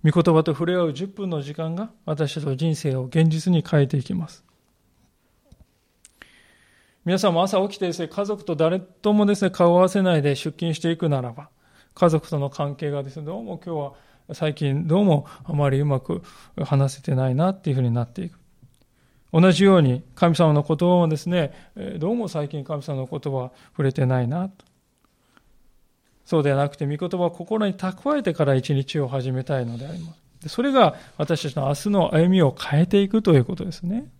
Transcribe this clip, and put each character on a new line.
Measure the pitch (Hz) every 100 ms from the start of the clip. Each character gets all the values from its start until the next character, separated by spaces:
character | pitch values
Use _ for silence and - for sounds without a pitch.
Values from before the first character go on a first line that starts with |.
御 | 156
言 | 175 170
葉 | 160
と | 156
触 | 143 170
れ |
合 | 180
う | 170
十 | 135 196
分 | 196 190
の | 160
時 | 139
間 | 147 160
が、 | 170 220 _
私 | - 151 147
た | 160
ち |
の | 147 131
人 | 160 156
生 | 147 131
を |
現 | 127 156 160
実 | 156 185
に | 170 -
変 | 151
え | 139
て | 143
い |
き | -
ま | 185 160
す。 | - _ _ _ _ _ _ _ _ _ _ _ _ _ _ _ _ _ _ - _ _ _ _ _ _ _
皆 | 170 185
さ | 196
ん |
も | 170
朝 | 190 196 196
起 | 196
き |
て | 180
で |
す | 170
ね、 | 160
家 | -
族 | 202 208
と | - 151
誰 | 160 185
と | 185 _ 208
も | 208 202
で | 202
す |
ね、 | 190
顔 | 185 175
を | 175
合 |
わ | 185
せ | 196
な | 185 160
い |
で | 143
出 | 135 156
勤 | - 170
し | 156
て | 170
い | 165
く | 165
な | 139
ら | 123
ば、 | 117 - _ _ _ _
家 | - 175
族 | 160 -
と | 151
の | 139
関 | - 143
係 | 139 147
が | 143
で | 139
す | 160
ね、 | 151
ど | 196
う |
も | 220 165
今 | 180 160
日 |
は、 | 139 - _ _ -
最 | 151 156 143
近 | 143 139 165
ど | 175
う |
も | 202 147 - -
あ | -
ま | 151 143
り | 135
う | 147
ま | 131
く | - 175 - - - -
話 | 143 139 139
せ | 135
て | -
な | 131 131
い | 127
な | 180
っ | 190
て | -
い |
う | 135
ふ |
う |
に | 123
な | 117 120
っ |
て | -
い | 175
く。 | - _ _ _ _ _ _ _ _ _
同 | 160 185
じ | 160
よ | 196 190
う |
に | 139 123 - -
神 | 175
様 | 160 165
の | 147
言 | 143 156
葉 | 175 180
も | 165
で | 156
す | 175
ね、 | 180 147 - - 208
え | 190 165
ー、 |
ど | 165
う | 240
も | 202
最 | 160 147
近 | 151
神 | 135 147
様 | 139 135
の | 131
言 | 151 143
葉 | 135
は | 127 _ _
触 | -
れ | 135
て | 127
な | 127 127
い | 120
な | 160 190
と。 | _ _ _ _ _ _ _ _ _ _ _ _ _ _ _ _ _
そ | _ 165
う |
で | 143
は | 139
な | 143
く |
て、 | - 143
御 | 147
言 | 180 180
葉 | 175
を |
心 | 175 175 220 202
に |
蓄 | 185 185 185 277 302
え |
て | 202
か | 160 143
ら | 131
一 | 127
日 | 139 135 156
を | 131
始 | 135 127
め | 127
た | 127 139
い |
の | 117 117
で | 135
あ |
り | 175
ま | 165
す。 | - _ _
で、 | 151
そ | -
れ | 277
が | 269 185 - - -
私 | 151 160
た | 147
ち |
の | 139 135
明 |
日 | 143 208
の | 202 165
歩 | 156 175
み | 185
を | 147
変 | - - 143
え | 175
て | 202
い | 196
く | 220
と | 208
い | 147
う |
こ | 117
と | 185
で | 185
す | 156
ね。 | 175 220 285